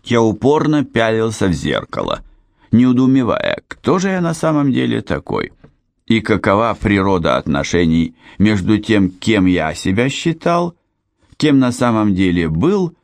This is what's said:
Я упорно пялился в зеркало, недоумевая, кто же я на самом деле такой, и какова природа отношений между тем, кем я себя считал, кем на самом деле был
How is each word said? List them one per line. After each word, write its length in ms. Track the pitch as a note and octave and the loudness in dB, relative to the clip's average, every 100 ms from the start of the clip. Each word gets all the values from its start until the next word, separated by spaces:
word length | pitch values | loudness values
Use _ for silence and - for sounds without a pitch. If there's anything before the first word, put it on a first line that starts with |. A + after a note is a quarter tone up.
Я 200 | - A#2 | 0 2
упорно 600 | A2+ G#2 B2+ D3+ D#3+ D3+ | 2 2 2 2 2 0
пялился 640 | C3+ A2+ A2+ A2 A2+ A2 G2 | 0 0 0 0 -2 0 -2
в 40 | |
зеркало, 720 | D2+ C#2+ A1+ G1+ - G1+ G1+ - _ _ _ _ | 0 -2 -4 -4 -8 -6 -8 -10 _ _ _ _
недоумевая, 880 | A2+ B2+ B2 C3 C3 A#2 - G1+ G1+ _ | 2 4 4 4 2 2 -2 -2 -6 _
кто 300 | - - F3+ | -6 -2 0
же 100 | G3 | 0
я 100 | F#3 | -2
на 140 | E3+ | -4
самом 380 | D#3+ D#3+ D3+ C#3+ | -2 -2 0 0
деле 300 | B2 B2+ A2+ | 0 -2 -4
такой, 500 | - - - G#1 G1+ _ - _ _ _ _ | -4 -8 -6 -6 -6 _ -20 _ _ _ _
и 140 | A2+ | -2
какова 560 | - G2 - G2+ A#2 G#2 | 0 -2 0 0 0 -2
природа 560 | A2 G2+ G2 F#2 D#2+ B1+ | 0 0 0 0 0 -2
отношений 800 | - C#2+ C#2+ F2 E2+ E2 E2 _ - - | -2 -4 -2 0 2 2 -2 _ -20 0
между 400 | G#2 G#2 F2+ G#2+ | 2 2 0 -2
тем, 320 | G#2+ G#2+ F#2 | 2 0 0
кем 360 | - - G#2+ F#2 | -2 -2 2 2
я 280 | F2 D#2 | 0 -2
себя 340 | D#2 F#2+ F#2+ B2+ | -6 -4 -2 -2
считал, 680 | - E3 D#3+ E3+ E3+ E3+ - _ _ _ _ _ _ | -2 -6 -4 -2 -2 -4 -10 _ _ _ _ _ _
кем 220 | D3+ C#3 | 2 4
на 140 | B2+ | 2
самом 420 | A#2+ B2 A2 G#2 | 0 0 0 0
деле 340 | F#2 F#2+ F2 E2 | 2 0 0 -2
был 480 | D#2 C#3+ G3+ F3 _ | 0 0 0 -2 _